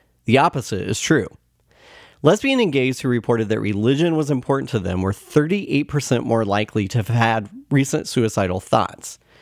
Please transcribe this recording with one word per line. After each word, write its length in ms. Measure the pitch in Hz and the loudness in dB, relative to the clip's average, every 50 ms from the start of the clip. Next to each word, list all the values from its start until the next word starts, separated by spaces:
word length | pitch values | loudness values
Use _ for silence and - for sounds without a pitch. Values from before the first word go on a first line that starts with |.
| _ _ _ _ _ | _ _ _ _ _
the 120 | - 110 131 | 2 4 4
opposite 440 | 147 175 - 143 120 - - 95 | 4 2 0 -2 -6 -6 -6 -6
is 180 | - - - - | -4 -4 -4 -4
true. 280 | - - 165 135 95 - - _ _ _ _ _ _ _ _ _ - - - - - - _ _ | 0 2 2 2 2 -2 -8 _ _ _ _ _ _ _ _ _ -20 -20 -20 -20 -20 -20 _ _
Lesbian 380 | - 151 180 208 - 269 269 254 | 2 4 4 4 2 0 2 2
and 140 | 233 185 135 | 2 2 2
gays 260 | 139 127 131 131 - | 0 0 0 -2 -2
who 80 | - 135 | -2 -2
reported 400 | 123 120 107 - 120 117 113 101 | -2 -2 0 0 0 0 0 -2
that 140 | 110 110 | -2 -2
religion 560 | 107 101 104 101 107 117 135 139 165 175 165 156 | -2 -2 -2 0 2 2 2 2 2 0 0 0
was 120 | 156 139 | 0 0
important 400 | 147 127 123 - 139 135 139 - | -2 -2 -2 -2 -2 -2 -2 -4
to 80 | - 117 | -4 -4
them 220 | 90 90 90 92 | -2 -2 -2 0
were 120 | 92 95 98 | 0 -2 -2
thirty-eight 760 | - - - - 151 147 156 190 208 190 - - 139 147 - | -4 -8 0 0 2 2 2 0 -2 -2 -2 -2 -2 -2 -2
percent 380 | - 147 135 - 131 117 123 | -4 -4 -2 0 0 0 0
more 180 | 123 113 113 113 | 0 0 0 0
likely 460 | 101 98 104 107 - - 113 101 92 | 0 0 0 -2 -2 -2 -2 -2 0
to 80 | - 120 | -2 -2
have 100 | 104 - | -2 0
had 420 | 117 117 113 113 113 113 104 98 - 254 277 - | 0 2 2 2 2 0 -4 -6 -12 -18 -6 0
recent 400 | - 127 139 - - 151 - - | 0 2 2 2 -2 -4 -4 -4
suicidal 500 | - 131 117 110 - - 101 92 90 95 | -2 0 0 0 0 0 -2 -2 -2 -4
thoughts. 600 | - - - 113 101 - - - - - - - _ _ _ - | -2 0 0 2 2 -2 -6 -12 -16 -16 -16 -18 _ _ _ -20